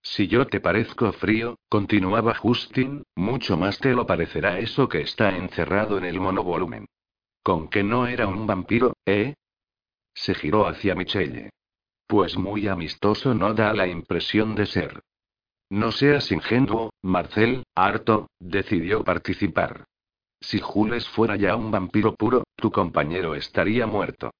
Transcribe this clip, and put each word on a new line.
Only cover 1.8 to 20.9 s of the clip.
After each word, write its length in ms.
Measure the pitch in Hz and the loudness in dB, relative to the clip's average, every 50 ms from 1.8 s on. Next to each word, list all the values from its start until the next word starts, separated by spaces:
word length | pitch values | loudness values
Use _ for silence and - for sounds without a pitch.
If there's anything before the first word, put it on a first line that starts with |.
| 101 101 107 104 92 92 101 113 107 117 110 | 2 2 2 2 2 2 0 2 2 2 0
Justin, 680 | - - 104 120 117 - - - - 123 139 143 147 - _ _ | 2 2 2 2 2 -2 -4 -2 -2 -2 -2 -4 -10 -12 _ _
"mucho 400 | - 87 104 131 139 - - 98 | -2 -2 -2 -2 -2 0 0 0
más 240 | 78 90 98 101 - | 2 2 0 -2 0
te 140 | - 139 123 | 0 2 2
lo 120 | 123 113 | 2 2
parecerá 540 | - 92 82 82 - - 82 76 101 95 92 | 0 0 0 0 -2 -2 -2 -2 0 0 -2
eso 280 | 110 117 - - 135 110 | -4 -4 0 0 0 2
que 120 | - 80 | 2 -2
está 360 | 73 - - - 113 101 95 | -4 -4 0 2 2 2 2
encerrado 640 | 90 92 87 - - 85 - 90 101 110 107 104 98 | 0 -6 -6 -2 -4 -2 0 0 0 0 0 -2 -2
en 60 | 90 | -2
el 160 | 90 85 92 | -2 -4 -2
monovolumen". 640 | 95 95 92 98 - 90 85 82 90 87 - - 104 - _ _ _ _ _ _ _ _ _ _ _ | -2 -2 -2 -2 -2 -2 -2 -2 -4 -4 -6 -12 -16 -18 _ _ _ _ _ _ _ _ _ _ _
"¿Con 260 | 101 92 82 80 78 | 0 0 0 0 -2
que 140 | - 104 101 | -2 0 0
no 240 | 101 117 123 123 | 2 2 0 0
era 220 | 120 123 120 117 101 | 0 -2 -2 -2 -2
un 180 | 95 101 110 | -2 -4 -2
vampiro, 460 | 104 104 92 87 - 101 117 123 127 - _ _ | -2 -2 -2 -2 0 2 4 4 2 0 _ _
eh?". 280 | - 98 104 107 131 147 _ _ _ _ _ _ _ _ _ _ _ _ _ _ _ _ | 0 2 2 2 -2 -4 _ _ _ _ _ _ _ _ _ _ _ _ _ _ _ _
Se 200 | - - - 95 | -8 -4 -4 -2
giró 340 | - - 76 90 107 101 87 | -2 -2 0 2 2 2 2
hacia 260 | 85 - - 101 90 | -2 -4 -2 -2 -2
Michelle. 560 | 87 92 - - 104 87 69 58 58 55 52 _ _ _ _ _ _ _ _ _ _ _ | -2 -4 -4 -2 -2 -2 -2 -4 -10 -12 -16 _ _ _ _ _ _ _ _ _ _ _
"Pues 300 | _ 110 104 92 85 - | _ 2 2 2 2 0
muy 320 | 95 92 95 104 107 101 101 | -4 -4 -2 -2 -2 -2 -2
amistoso 680 | 95 90 82 76 - - - 101 107 - - 135 123 | -2 -2 -4 -8 -8 0 2 2 2 2 2 0 2
no 200 | 107 - 104 110 | 2 2 0 2
da 180 | 107 110 104 107 | 4 2 2 4
la 140 | 104 95 | 2 0
impresión 680 | 90 87 85 85 _ 92 85 - - - 104 110 107 110 | 0 0 -6 -6 _ -4 -4 -2 0 2 2 2 2 0
de 120 | 104 104 | -2 -2
ser". 340 | - - 92 78 71 - - _ _ _ _ _ _ _ _ _ _ _ _ _ _ | 0 0 -2 -4 -4 -8 -14 _ _ _ _ _ _ _ _ _ _ _ _ _ _
"No 200 | 98 101 110 117 | -2 0 0 0
seas 400 | 110 - 135 143 143 143 - - 95 | 0 2 4 4 4 4 2 0 -2
ingenuo, 600 | 80 - - 110 123 135 - 104 113 113 107 - _ | -2 0 0 2 2 2 2 0 -2 -4 -6 -8 _
Marcel", 640 | - 92 92 90 85 - - 104 110 117 127 127 - _ _ | -2 0 0 0 0 -2 2 2 2 2 2 -2 -6 _ _
harto, 540 | - 92 101 104 107 - - 110 107 101 - _ _ | 2 2 2 2 0 2 2 2 2 2 -4 _ _
decidió 640 | 87 90 82 98 95 - 107 87 82 90 101 110 - | -12 -4 -2 -2 0 0 -2 -2 0 0 -2 0 0
participar. 840 | - 87 82 - - 92 - 104 92 - - 85 71 - - - _ _ _ _ _ _ _ _ _ _ _ | 0 -2 -2 -2 -4 -2 -2 -2 0 0 0 -2 -2 -4 -10 -18 _ _ _ _ _ _ _ _ _ _ _
"Si 220 | - - - 101 | -10 -4 -4 -2
Jules 480 | - - - 101 107 107 | -2 0 0 0 2 2